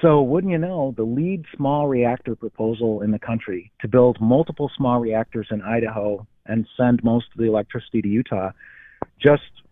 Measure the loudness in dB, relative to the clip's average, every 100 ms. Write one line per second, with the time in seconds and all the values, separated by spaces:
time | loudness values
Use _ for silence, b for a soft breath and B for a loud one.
0 | 4 4 4 0 0 -2 -2 -4 -4 -4
1 | -4 -2 -2 -4 -8 -6 -2 0 0 2
2 | 2 0 -6 -8 -10 -4 -4 -2 -2 -2
3 | -2 -2 -2 -6 -6 -10 -10 _ 0 4
4 | 6 4 2 2 2 -4 -6 -4 -2 0
5 | 0 -2 -4 -8 -8 -8 -4 -2 -2 -4
6 | -4 -4 -8 _ -6 -4 -4 0 2 4
7 | 2 0 -2 -2 0 0 -2 -8 -6 -4
8 | 0 -2 -2 -4 -4 B B B B B
9 | B _ 4 4 2 -20 _